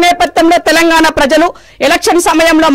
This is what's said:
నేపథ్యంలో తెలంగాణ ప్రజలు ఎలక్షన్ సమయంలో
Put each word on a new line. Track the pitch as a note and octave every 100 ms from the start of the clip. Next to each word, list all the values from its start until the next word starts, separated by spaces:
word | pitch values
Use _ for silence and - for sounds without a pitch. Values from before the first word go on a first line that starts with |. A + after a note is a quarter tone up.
| F4
నేపథ్యంలో | F4 E4+ - E4 F4 F4
తెలంగాణ | D#4+ E4 E4 D#4+ D4+
ప్రజలు | C#4 D#4 F4 - - - C#4
ఎలక్షన్ | E4+ A4 F4 F4
సమయంలో | D#4+ E4 D#4+ D#4+